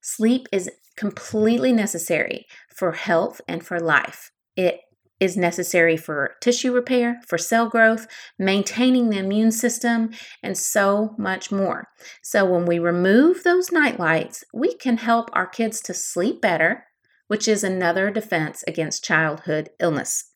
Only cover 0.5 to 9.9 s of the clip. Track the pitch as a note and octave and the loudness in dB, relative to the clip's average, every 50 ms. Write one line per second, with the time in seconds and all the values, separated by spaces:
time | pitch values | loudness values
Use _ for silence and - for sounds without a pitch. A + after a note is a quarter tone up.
0.5 | - G3 F3+ F3+ - _ _ _ _ - - G3+ - - - - - A3 G#3+ A3 | -4 -4 -4 -6 -14 _ _ _ _ -8 -6 -6 -6 -8 -12 -6 -2 2 2 2
1.5 | A3+ A#3+ B3+ C4 B3 A3+ G#3 G3+ - E3+ - - E3+ D3+ - - - - - _ | 2 2 2 2 4 2 2 0 -4 -6 -4 -2 -2 -2 -2 -4 -6 -10 -10 _
2.5 | - - - _ _ - - F3 D#3+ - - G3+ F3 E3 F#3 - - - - - | -20 -20 -20 _ _ -4 -4 -4 -4 -4 -2 0 2 2 2 0 -4 -10 -10 -8
3.5 | - E3 - - F#3 F3 E3+ E3 D3+ C#3 - - - - - - _ _ _ _ | -8 -8 -8 -6 -6 -4 0 2 2 2 2 0 -12 -14 -20 -20 _ _ _ _
4.5 | _ - F#3 F3+ - - _ _ _ _ _ _ _ _ F#3+ F#3 F3+ - F3+ E3+ | _ 0 0 0 0 -2 _ _ _ _ _ _ _ _ -2 0 0 0 0 0
5.5 | E3+ - F3 - - F3+ E3 E3 E3 D#3+ D#3+ - D#3 D3 C#3 - - _ - A#3+ | 0 -2 -4 0 2 4 4 4 4 0 -2 -6 -6 -4 -4 -6 -6 _ 0 0
6.5 | A#3+ A#3+ - B3+ B3 B3 A#3+ B3 C4 B3 A#3+ A#3+ A#3+ A#3+ - - - - - - | 0 2 0 0 0 0 0 2 0 0 2 0 -2 -6 -8 -4 -4 -4 -2 2
7.5 | A3+ A3+ A#3 A3 A3+ A#3 A3 A3 A3+ A3 A3+ - - - - - _ _ F#3 F#3+ | 2 2 2 2 4 4 4 4 4 2 -4 -10 -18 -20 -20 -20 _ _ 0 2
8.5 | F#3+ G3+ G3 - - A3+ B3 B3+ B3+ B3+ A#3+ A3+ G#3+ G3 F#3+ F#3+ G3 G#3+ A3 A3+ | 2 2 0 0 0 2 4 4 4 4 4 2 0 0 -2 0 0 4 4 4
9.5 | A3 A3 - A#3+ A#3+ - - A#3+ | 2 2 0 -2 -2 0 0 0